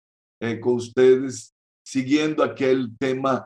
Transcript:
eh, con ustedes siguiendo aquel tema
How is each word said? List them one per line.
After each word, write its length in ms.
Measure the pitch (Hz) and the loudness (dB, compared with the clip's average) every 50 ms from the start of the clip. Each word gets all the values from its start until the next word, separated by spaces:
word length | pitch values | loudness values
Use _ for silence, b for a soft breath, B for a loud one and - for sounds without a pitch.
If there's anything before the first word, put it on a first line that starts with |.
| _ _ _ _ _ _ _ - | _ _ _ _ _ _ _ -10
eh, 160 | 110 117 117 104 | -8 -6 -6 -4
con 180 | 110 123 123 | -2 -2 -2
ustedes 760 | 120 117 117 - 127 127 127 131 127 135 135 117 - - - _ _ _ _ _ _ _ | -2 -4 -4 0 4 6 6 6 6 2 -2 -8 -10 -14 -18 _ _ _ _ _ _ _
siguiendo 560 | - - 131 127 127 143 151 156 156 151 151 | -8 -6 -4 -2 0 0 0 0 0 0 0
aquel 540 | 143 123 107 - 135 131 131 131 127 113 110 - | -2 -2 -2 0 0 2 2 0 0 -4 -6 -6
tema 480 | 139 131 131 131 135 135 131 117 - | -4 -4 -2 -2 -2 -2 -2 -2 -4